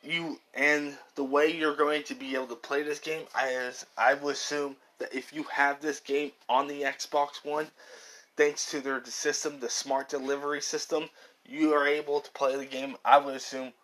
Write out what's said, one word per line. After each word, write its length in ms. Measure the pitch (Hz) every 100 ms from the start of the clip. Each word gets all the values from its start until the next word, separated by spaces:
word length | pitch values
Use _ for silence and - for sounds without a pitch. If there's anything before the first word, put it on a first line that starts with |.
you, 380 | - 170 165 - _
and 420 | 117 147 151 147 139 -
the 100 | -
way 300 | 139 143 156
you're 220 | 170 156 147
going 280 | 147 151
to 100 | 147
be 200 | 131 135
able 120 | 131 127
to 100 | 117
play 260 | - 139
this 180 | 151 147
game, 240 | 160 156 -
I, 140 | 117 131
is, 360 | 127 127 127 - -
I 160 | 117
would 180 | 143 143
assume 440 | 135 - 147 143 135 _ _
that 160 | -
if 200 | 131 -
you 100 | 143
have 360 | - - 143 143
this 200 | 151 135
game 320 | - 139 147 - -
on 200 | 127 143
the 140 | 143
Xbox 640 | 139 135 - 147 143 -
One, 220 | 147 151 156 _ - - - - _ -
thanks 320 | 147 143 -
to 100 | 151
their 240 | 135 135
system, 560 | 120 - 151 143 156 139
the 80 | 120
smart 400 | - 139 135 135
delivery 540 | 143 135 139 143 147
system, 480 | - 151 - 160 160 _ - _
you 300 | - 139 156
are 120 | 147 143
able 340 | 151 147 143
to 100 | -
play 260 | - 139 135
the 80 |
game, 320 | 135 131 139 127
I 140 | 151 143
would 160 | 139
assume 400 | 135 - 131 131 _